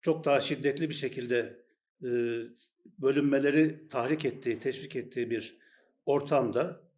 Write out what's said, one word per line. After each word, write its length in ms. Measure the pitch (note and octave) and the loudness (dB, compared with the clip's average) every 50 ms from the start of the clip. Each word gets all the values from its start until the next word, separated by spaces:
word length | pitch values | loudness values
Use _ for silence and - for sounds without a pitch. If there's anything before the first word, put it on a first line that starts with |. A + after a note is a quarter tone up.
çok 240 | - E3+ D#3 - - | 2 0 0 0 2
daha 160 | D3 C#3+ C3+ | 2 2 2
şiddetli 480 | - - D3 B2+ B2+ D3 C#3 C#3+ E3 D3+ | 2 0 -4 0 0 -2 0 0 -2 -4
bir 60 | C#3+ | -4
şekilde, 680 | - C#3 B2+ - C3 A#2+ A#2+ B2+ A#2+ A2+ - - - - _ _ _ _ _ _ _ - | -4 -6 -6 -6 -6 -4 0 0 0 0 -2 -8 -16 -20 _ _ _ _ _ _ _ -6
e, 60 | B2 A#2+ A#2+ A#2 A#2 A#2 A#2 A2+ A#2+ - _ - _ _ _ _ - _ - | -2 0 0 0 0 -2 -4 -6 -10 -16 _ -20 _ _ _ _ -20 _ 0
bölünmeleri 880 | C3 C3+ C#3 C#3+ C#3+ C#3+ C#3 C#3 C#3 C#3+ C#3+ D#3 D#3+ D#3 D3+ - - - | 2 2 4 4 4 4 4 4 4 4 6 6 4 4 2 -4 -14 -8
tahrik 360 | - B2+ A#2 C3 D#3 D#3 D3+ | -4 -4 0 0 0 0 0
ettiği, 340 | C3+ A#2+ - - B2 A2+ G#2 | -4 -4 -2 -4 -4 -4 -2
teşvik 380 | - C3+ A#2+ - - - - | -2 -4 -4 -4 -8 -8 -8
ettiği 340 | C3 A#2 - - B2+ A#2+ A2 | -8 -8 -6 -4 -4 -4 -2
bir 280 | A#2 A2+ G#2 - - _ _ _ _ _ _ _ _ _ _ | -2 -4 -6 -8 -16 _ _ _ _ _ _ _ _ _ _
ortamda 840 | - D3+ - - - D#3 C#3 B2+ A2+ G2 A#2+ D3+ F3+ - - _ _ _ | 0 0 0 2 2 2 2 2 2 0 0 0 -2 -4 -12 _ _ _